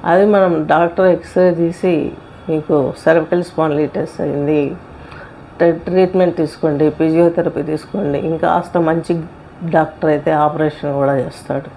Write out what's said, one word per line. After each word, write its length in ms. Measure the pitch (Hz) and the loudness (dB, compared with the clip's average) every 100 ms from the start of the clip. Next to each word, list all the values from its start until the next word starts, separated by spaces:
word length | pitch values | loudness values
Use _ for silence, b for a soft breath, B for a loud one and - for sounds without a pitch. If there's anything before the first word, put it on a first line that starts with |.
| 175 | 2
అది 200 | 175 208 | 4 4
మనం 420 | 202 190 160 156 | 4 4 0 2
డాక్టర్ 380 | 160 170 170 185 | 2 2 2 2
ఎక్స్‌రే 480 | 170 - 190 180 | 2 0 2 2
తీసి 580 | 170 170 170 185 160 - - - - - | 2 -2 0 0 0 -2 -8 -18 -14 -4
మీకు 440 | 156 151 147 131 127 165 | -4 0 0 0 0 2
సర్వికల్ 380 | 165 156 175 | 2 2 -2
స్పాండిలైటిస్ 760 | 175 - 160 147 151 196 160 - | -2 -2 0 0 -2 -4 -8 -6
అయింది, 540 | 147 143 143 151 139 180 - - B B B - - | -4 -2 0 0 0 -6 -16 -20 B B B -20 -20
ట్రీ-, 260 | - 170 165 | 0 2 2
ట్రీట్మెంట్ 580 | 180 180 185 185 180 170 | 0 2 2 2 0 0
తీసుకోండి, 520 | 151 - 160 143 151 | -4 -2 -2 2 0
ఫిజియోథెరపీ 720 | 151 160 160 170 170 165 147 | 2 0 4 4 2 -2 -4
తీసుకోండి, 560 | 147 156 - 196 151 143 | -4 -6 -6 -4 -2 -2
ఇంకా 280 | 160 160 165 | -2 -2 0
కాస్త 300 | 170 175 175 | 0 -2 0
మంచి 360 | 160 165 160 170 160 - - - 165 | 0 0 -2 -4 -6 -16 -20 -10 0
డాక్టర్ 400 | 160 156 - 156 | 0 0 -2 0
అయితే 220 | 147 143 | 0 0
ఆపరేషన్ 640 | 151 151 151 156 151 147 | 2 0 0 -4 -2 -4
కూడా 240 | 139 139 139 | 0 0 0
చేస్తాడు. 520 | - - - 139 135 | -4 -10 -8 -8 -8